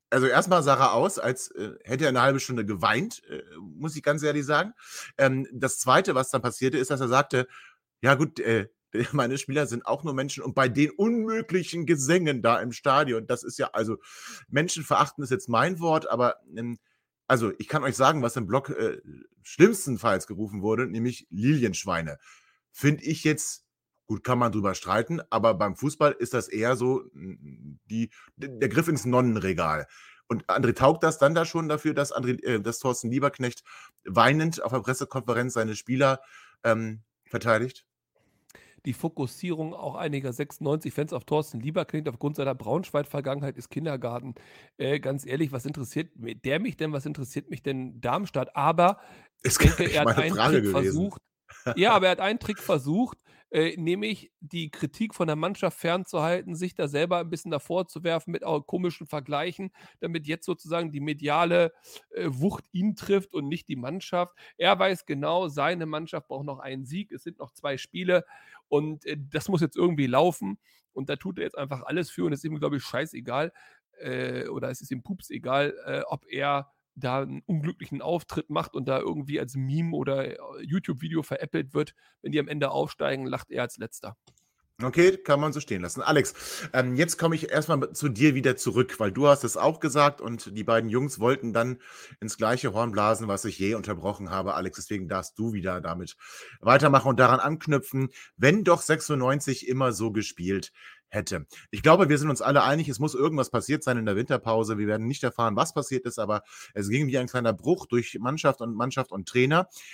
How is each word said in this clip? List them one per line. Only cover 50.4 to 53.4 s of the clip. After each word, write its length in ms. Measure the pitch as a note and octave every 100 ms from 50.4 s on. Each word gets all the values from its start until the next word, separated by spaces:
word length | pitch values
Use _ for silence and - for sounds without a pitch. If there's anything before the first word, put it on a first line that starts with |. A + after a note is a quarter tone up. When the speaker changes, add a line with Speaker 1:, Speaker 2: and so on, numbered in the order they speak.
| B2+
Speaker 2:
Trick 100 | D3
Speaker 1:
gewesen. 200 | G#2 C3+
Speaker 2:
versucht. 380 | B2 D3+ G3 - _ _ _ - B2+ A#2
Ja, 180 | G3+
aber 120 | G#3+ F#3
er 60 |
hat 80 | F3+
einen 180 | F#3+ A#3
Trick 220 | - G#3
versucht, 580 | - D#3+ C3+ F3+ B3+ - _ _